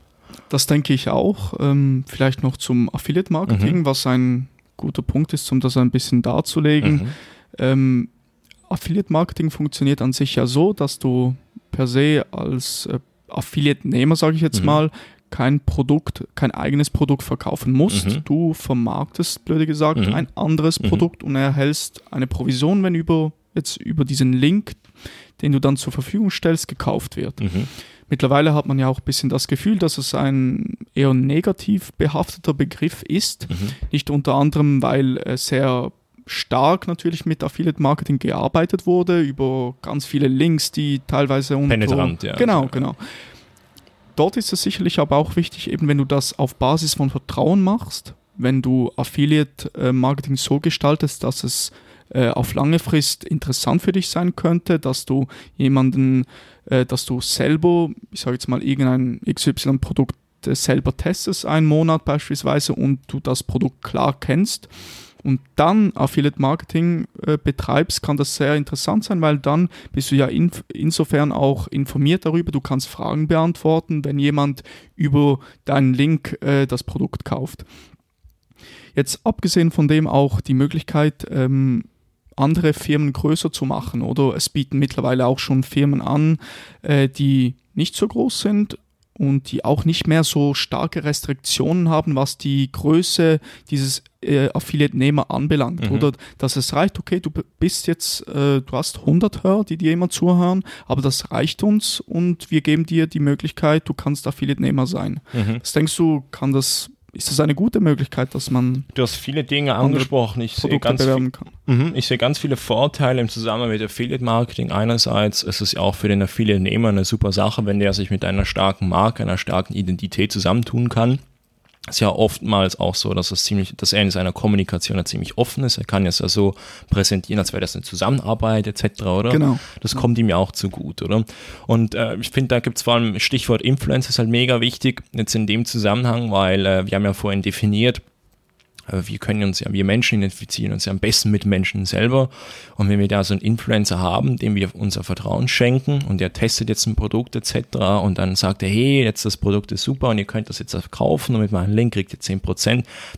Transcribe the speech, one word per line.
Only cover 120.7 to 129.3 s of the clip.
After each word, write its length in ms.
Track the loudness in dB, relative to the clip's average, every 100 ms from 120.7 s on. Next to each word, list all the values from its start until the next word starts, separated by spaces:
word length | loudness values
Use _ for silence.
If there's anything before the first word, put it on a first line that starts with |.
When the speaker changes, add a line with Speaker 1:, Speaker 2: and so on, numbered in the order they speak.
| 0 0
Speaker 2:
kann. 300 | 2 2 2 -4 _ _ _ _ _ -10
Ist 120 | 0
ja 80 | 0
oftmals 720 | 2 0 0 0 2 2 0
auch 160 | -2 -2
so, 180 | -2
dass 160 | -2 -2
es 140 | -2
ziemlich, 300 | 0 0 -2 -4
dass 160 | 0
er 100 | 2
in 80 | 2
seiner 220 | 2 -2
Kommunikation 640 | 0 2 2 2 -2 -2 -2
ja 60 |
ziemlich 340 | -2 -4 -4 -2
offen 240 | -2 -2
ist. 160 | -2 -2
Er 60 |
kann 200 | -2 0
es 140 | 2 0
ja 100 | 0
so 280 | 2 2 0 -10 -20 -2
präsentieren, 480 | 0 2 0 0 -2
als 140 | -2
wäre 80 | -4
das 160 | -6 -6
eine 80 |
Zusammenarbeit 800 | -10 -2 0 0 0 0 2 0 0
et 100 | -2
cetera, 400 | -4 -4 -2 0
oder? 140 | 2